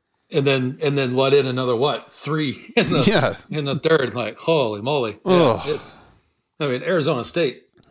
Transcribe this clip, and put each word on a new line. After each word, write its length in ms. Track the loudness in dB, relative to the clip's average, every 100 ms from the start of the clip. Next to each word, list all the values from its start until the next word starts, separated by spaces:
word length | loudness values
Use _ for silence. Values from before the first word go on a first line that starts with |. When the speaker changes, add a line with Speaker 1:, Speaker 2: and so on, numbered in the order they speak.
| _ _ _
Speaker 1:
And 160 | -2 0
then, 320 | 0 -2 -4
and 160 | -2 -2
then 180 | -2 0
let 180 | 2
in 120 | 2 2
another, 300 | -2 -2 0
what, 360 | 0 -4 -8
three 600 | -14 -6 -4 -4 -6 -6
<laughs> 20 | -2
in 140 | 0
the, 140 | 2 4
Speaker 2:
Yeah. 260 | 4 2 -2 -8 -8
Speaker 1:
in 100 | -4
the 140 | -2
third. 340 | 2 2 2 -4
Like, 220 | -8 -6
holy 440 | 0 0 0 -2
moly. 360 | -4 -2 -2 -4 2
Yeah, 60 |
Speaker 2:
Ugh. 280 | 4 6 2 -2
Speaker 1:
it's, 300 | -6 -8 -20 -20 _ _ _ _ -8
I 80 | -4
mean, 160 | -4
Arizona 400 | -2 0 0 -2
State, 400 | -2 -2 -2 -4 _ _ _